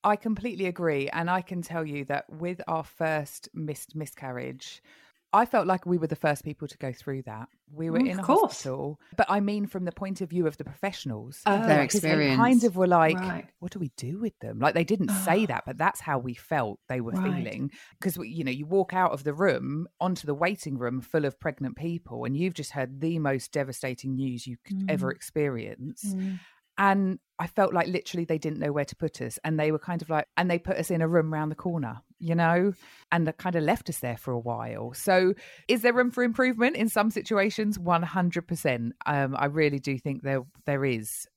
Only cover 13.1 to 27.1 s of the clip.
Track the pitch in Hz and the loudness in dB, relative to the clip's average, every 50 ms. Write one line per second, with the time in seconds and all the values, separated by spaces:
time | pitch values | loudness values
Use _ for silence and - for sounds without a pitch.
13.1 | 165 185 185 190 170 160 - - _ _ 170 180 - 202 170 131 _ - - 123 | 4 2 -2 -4 -4 -6 -8 -12 _ _ -12 -12 -6 -6 -6 -6 _ -8 -8 -8
14.1 | 165 202 233 220 _ _ - 110 110 110 123 151 - 170 170 - 214 190 190 196 | -6 -4 -4 -6 _ _ -10 -8 -4 2 2 2 4 2 2 2 2 0 2 0
15.1 | 202 190 190 180 165 208 220 165 123 - - 127 131 120 156 190 - - - 160 | 0 0 2 4 4 4 4 2 0 -4 -4 -6 -4 0 0 0 0 -2 -4 -2
16.1 | 143 131 120 131 120 - - - 160 147 120 107 101 - _ - 127 127 117 117 | -2 -2 -2 -4 -10 -10 -6 -2 -2 -2 0 -2 -6 -10 _ -6 -6 -4 -4 -4
17.1 | 180 185 190 - - - 120 113 101 117 131 139 - - - - _ _ - 196 | -2 -2 0 0 0 -2 -4 -6 -4 -4 -6 -6 -6 -10 -20 -20 _ _ -4 -4
18.1 | 156 175 160 107 143 165 151 131 127 139 147 151 185 196 185 - 185 180 180 - | -4 -4 -8 -8 -6 -4 -4 -4 -4 -4 -4 0 2 2 2 2 2 2 2 2
19.1 | - 139 135 147 143 156 196 190 139 123 127 135 143 156 165 - _ _ 170 185 | 0 0 -4 -4 -2 2 2 2 2 2 -2 -4 -4 -4 -6 -8 _ _ -2 -2
20.1 | 180 - - 147 143 143 170 180 208 - - 156 139 123 123 120 127 131 117 - | -2 -2 -4 -4 -2 0 0 0 0 -2 -6 -6 -6 -4 -4 -4 -4 -4 -6 0
21.1 | - 160 147 139 - _ - 160 139 - 139 127 113 - 151 170 170 170 _ - | 0 0 0 0 -4 _ -6 -6 -4 -4 -6 -8 -6 -6 -6 -4 -4 -6 _ -10
22.1 | 117 120 120 123 135 147 175 190 165 - 143 - - 147 131 127 135 135 156 160 | -10 -6 -4 -2 -2 0 0 -2 -2 -4 -10 -8 -4 -6 -6 -6 -6 -4 -4 -2
23.1 | 170 165 151 139 135 131 - - - 151 139 135 127 - - 131 123 - - 135 | -2 0 0 0 0 -2 -4 -4 -4 -4 -4 -4 -6 -8 -6 -8 -8 -6 -6 -4
24.1 | 131 127 135 131 123 120 - 131 120 - _ - 196 190 196 190 156 185 - 131 | -2 -2 -2 -4 -4 -6 -10 -12 -12 -14 _ -8 -6 -4 -2 -2 -2 0 0 -4
25.1 | - - - - _ 156 147 143 127 113 110 104 107 - 123 151 - - - 202 | -4 -6 -12 -6 _ -2 0 0 -2 -4 -6 -8 -10 -10 -10 -12 -10 -8 -6 -6
26.1 | 190 190 190 190 190 180 - - _ _ _ _ _ - 196 196 196 202 196 185 | -4 -4 -4 -4 -6 -8 -12 -18 _ _ _ _ _ 2 4 4 4 4 2 0